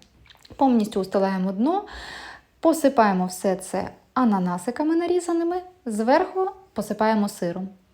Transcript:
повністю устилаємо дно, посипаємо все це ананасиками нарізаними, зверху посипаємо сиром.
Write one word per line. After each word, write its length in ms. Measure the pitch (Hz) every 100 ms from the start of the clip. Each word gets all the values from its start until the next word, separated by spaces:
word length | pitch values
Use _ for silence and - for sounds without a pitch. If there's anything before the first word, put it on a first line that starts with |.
| - _ - - - -
повністю 440 | 269 240 208 202
устилаємо 520 | 190 202 190 190 190
дно, 320 | 190 262 381 415 - - - - - _ _
посипаємо 640 | 330 320 269 269 214 185 180
все 300 | - 202 190
це 340 | - 185 - - _
ананасиками 840 | - 247 196 180 175 247 240 311 330
нарізаними, 600 | 349 359 349 339 339 359 359 - 240
зверху 640 | 208 226 302 370 381 381 - -
посипаємо 560 | - 202 208 220 220 202
сиром. 400 | - 175 185 190 - _